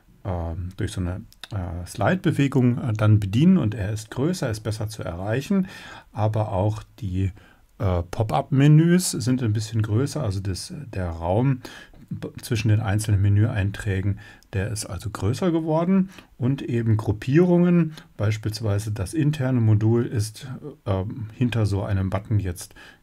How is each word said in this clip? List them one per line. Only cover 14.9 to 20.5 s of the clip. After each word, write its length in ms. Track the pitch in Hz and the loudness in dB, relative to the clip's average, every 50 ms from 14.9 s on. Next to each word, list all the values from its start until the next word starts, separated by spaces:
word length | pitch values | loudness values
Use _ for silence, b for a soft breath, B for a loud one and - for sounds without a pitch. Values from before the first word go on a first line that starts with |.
| 92 87 - 101 | -10 -10 -10 -10
größer 400 | - - 95 101 135 - 190 180 | -6 -4 -2 -2 -2 0 0 0
geworden 580 | 160 165 160 165 156 160 170 185 196 190 185 B B B B B - - | 0 0 0 0 0 0 2 2 2 2 2 B B B B B -8 -4
und 240 | 120 127 139 - | -2 -2 -2 -2
eben 340 | - - 120 117 113 113 107 | -4 -4 -2 0 2 2 2
Gruppierungen, 960 | 107 - - 107 110 - 127 139 165 180 180 175 175 175 180 175 170 165 156 156 B B B _ | 2 2 -2 -4 -2 -2 2 4 4 6 6 6 4 6 6 4 4 2 0 -4 B B B _
beispielsweise 760 | - 104 107 110 107 - 107 107 - 113 104 101 101 110 110 | -2 0 0 0 0 -2 -6 -6 -2 -2 0 0 0 -2 -4
das 200 | 104 101 92 - | -4 -4 -4 -4
interne 480 | - 156 143 147 151 - 127 131 131 120 | -2 0 0 0 0 0 0 0 2 4
Modul 460 | 113 110 107 101 110 110 117 117 120 | 4 4 4 4 4 4 4 2 2
ist, 400 | - 147 107 107 107 - - - 127 | 0 -2 -2 -4 -4 -6 -12 -14 -14